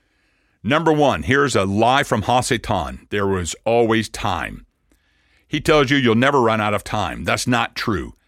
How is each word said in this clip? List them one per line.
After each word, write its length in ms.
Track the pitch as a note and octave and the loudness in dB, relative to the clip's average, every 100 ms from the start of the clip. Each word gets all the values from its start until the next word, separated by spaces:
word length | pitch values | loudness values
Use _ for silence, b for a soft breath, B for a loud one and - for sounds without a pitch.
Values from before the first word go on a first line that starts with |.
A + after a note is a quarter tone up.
| _ _ _ _ _ _ | _ _ _ _ _ _
Number 300 | G#2 D3+ D#3+ | -2 0 2
one, 320 | D3+ C#3 F2 | 2 2 0
here's 320 | F#2+ C#3 C#3+ A2 | 0 0 2 0
a 80 | |
lie 400 | G2 G2+ A2+ C#3 | 0 2 2 2
from 200 | C#3 A#2 | 0 -2
Hasatan. 880 | G2+ B2 - A#2 - G2 C#2 - - | 0 0 0 -4 -2 -4 -4 -10 -8
There 180 | G#2 G2+ | -4 -2
was 280 | F#2 E2 - | -2 -4 -6
always 460 | A2 A#2 A2+ A2 G#2 | 0 2 4 2 -2
time. 560 | - G#2 E2+ G#1+ G1+ - _ _ _ _ _ _ _ _ | -6 -4 -4 -6 -12 -20 _ _ _ _ _ _ _ _
He 140 | D3+ | -4
tells 280 | - D3+ C3 | 2 2 4
you 60 | C#3+ | 2
you'll 200 | A#2+ A2+ | 4 4
never 260 | C3+ C#3 | 4 4
run 180 | A2+ A2 | 2 2
out 140 | G#2 | 0
of 100 | G2+ | -2
time. 400 | - A2 F2 A#1 | -4 -4 -4 -4
That's 240 | F2 A#2 B2 | -4 -2 0
not 260 | A#2+ A#2 | 0 -2
true. 420 | - - F2+ B1 - | -4 -4 -4 -6 -14